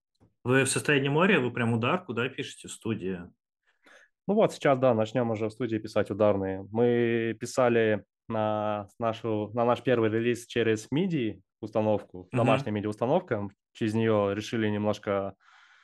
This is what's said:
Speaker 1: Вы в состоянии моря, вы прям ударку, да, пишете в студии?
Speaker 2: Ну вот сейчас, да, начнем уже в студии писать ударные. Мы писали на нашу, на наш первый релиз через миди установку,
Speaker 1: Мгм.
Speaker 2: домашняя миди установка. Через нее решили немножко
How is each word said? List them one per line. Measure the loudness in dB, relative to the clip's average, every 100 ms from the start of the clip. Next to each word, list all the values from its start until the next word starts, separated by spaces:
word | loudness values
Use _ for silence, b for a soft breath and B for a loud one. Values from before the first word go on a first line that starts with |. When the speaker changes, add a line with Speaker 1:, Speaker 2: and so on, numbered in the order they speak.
| _ _ _ _
Speaker 1:
Вы | 0 2
в | 2
состоянии | 0 0 2 2
моря, | 2 4 4
вы | 2
прям | 0 0
ударку, | 2 0 -2 -4
да, | -6 -6
пишете | -6 -12 -14 -18
в |
студии? | -10 -6 -6 -6 -8 -10 _ _ _ b b b b b _ -2
Speaker 2:
Ну |
вот | 2 2
сейчас, | 2 2 4
да, | 4
начнем | 4 2 0 -2
уже | -2 -4
в |
студии | -4 -4 -4
писать | -2 -2 -2
ударные. | 2 4 4 -2 -6 -6
Мы | 0 2 2 2 0 -2 -6
писали | -6 0 2 4 2 0 -4 _ -8
на | -4 -2 -2 -2 -4 -8 -6
нашу, | -4 -4 -4 -4 -4
на | 0
наш | 2 2
первый | 2 2 2
релиз | 0 0 -2 -4
через | -2 0 0 -2
миди | -2 -2 -2 -4 -6 _ _
установку, | -6 -2 0 0 -4 -16 -6
Speaker 1:
Мгм. | 0 2 2 0
Speaker 2:
домашняя |
миди | -4 -4
установка. | -4 0 0 0 -4 -6 -12 _
Через | -4 -2
нее | 2 2 2 2
решили | -2 -4 -2 -2
немножко | 0 -2 -2 -2 -4 -4 -10 b b b b